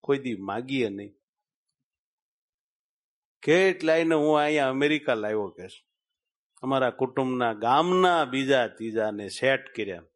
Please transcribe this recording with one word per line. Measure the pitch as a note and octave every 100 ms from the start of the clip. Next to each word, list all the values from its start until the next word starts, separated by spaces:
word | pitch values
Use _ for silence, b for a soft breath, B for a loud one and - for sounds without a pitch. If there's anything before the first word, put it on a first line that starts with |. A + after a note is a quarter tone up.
કોઈ | - C#3
દી | B2+ G#2
માગીએ | G2 G2+ B2+ C#3 A2+
નહીં." | G2 G2+ G2+ _ _ _ _ _ _ _ _ _ _ _ _ _ _ _ _ _ _ _ _ _ _
કેટલાયને | - E3 F#3+ F#3 D#3 D#3+ E3 D#3+
હું | D3+ D3+
અહીંયા | D3 D3+ C3+
અમેરિકા | C3 D3 D3+ C#3+
લાવ્યો | A#2 G#2 G#2+ G2
કે | - E2+
છે, | - _ _ _ _ _ _ _ _
અમારા | B2+ C3+ B2+
કુટુંબના | A2+ C3 A#2+ C3 B2+ A#2+
ગામના | G#2+ A2+ C#3 E3+ F#3 F#3 E3+ C#3+
બીજા | C3 C3+ C3+ A#2
ત્રીજાને | - A2+ A2 G#2+ G#2 G2+
સેટ | - C3 C3+ - -
કર્યા | G2+ F2 -